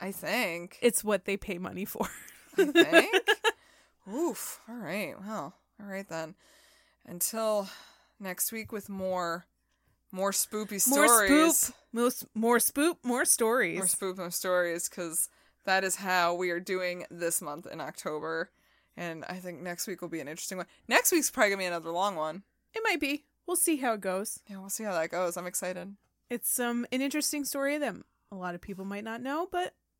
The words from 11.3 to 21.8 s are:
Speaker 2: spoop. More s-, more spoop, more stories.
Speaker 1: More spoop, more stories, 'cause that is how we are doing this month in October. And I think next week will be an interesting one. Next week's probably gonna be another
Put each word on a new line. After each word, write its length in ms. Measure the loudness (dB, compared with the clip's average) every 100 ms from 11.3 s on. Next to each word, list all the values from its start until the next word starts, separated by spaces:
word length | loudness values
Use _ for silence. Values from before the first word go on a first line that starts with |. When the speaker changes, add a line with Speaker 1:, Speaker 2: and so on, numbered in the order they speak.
Speaker 2:
spoop. 400 | 6 6 4 0 -4 _
More 160 | 0 0
s-, 180 | 0 -8 0
more 220 | 4 4
spoop, 400 | 4 2 2 2
more 220 | -2 0 4
stories. 520 | 4 4 2 2 0
Speaker 1:
More 80 | -2
spoop, 300 | -2 -4 -6
more 140 | -6
stories, 560 | -4 0 2 2 0 -4
'cause 400 | -6 -6 -2 -4 _ _ _ 0
that 180 | 2
is 120 | 2 -2
how 360 | 0 4 4 2
we 160 | 0
are 80 | -2
doing 460 | -2 -2 -2 -4 -10
this 320 | -4 -2 -2
month 240 | -4 -10 -10
in 140 | -10
October. 680 | -10 -8 -8 -6 -6 -6 -6 _ _ _ _ -10
And 260 | -8 -8 -10
I 100 | -10
think 220 | -10 -10
next 260 | -8 -8 -8
week 140 | -8
will 80 | -8
be 100 | -8
an 80 | -8
interesting 300 | -8 -8 -8
one. 100 | -10 _ 2
Next 240 | 4 6
week's 200 | 4 2
probably 200 | 2 2
gonna 100 | 4
be 40 | 0
another 260 | -2